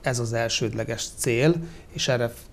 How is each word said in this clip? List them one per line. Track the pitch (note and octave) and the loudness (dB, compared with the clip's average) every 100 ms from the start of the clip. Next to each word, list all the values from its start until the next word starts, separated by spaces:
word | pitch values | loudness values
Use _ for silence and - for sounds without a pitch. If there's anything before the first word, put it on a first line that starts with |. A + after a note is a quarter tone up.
ez | C#3+ B2 | 0 0
az | A#2 | 0
elsődleges | A#2 A#2 - A#2 A2 A2 A#2 - - | 0 0 2 0 -2 -4 -4 -6 -2
cél, | - A#2 C#3+ E3+ E3 - - | 0 4 4 4 -2 -12 -14
és | - - | -4 0
erre | B2+ A#2+ - - | 2 0 -4 -18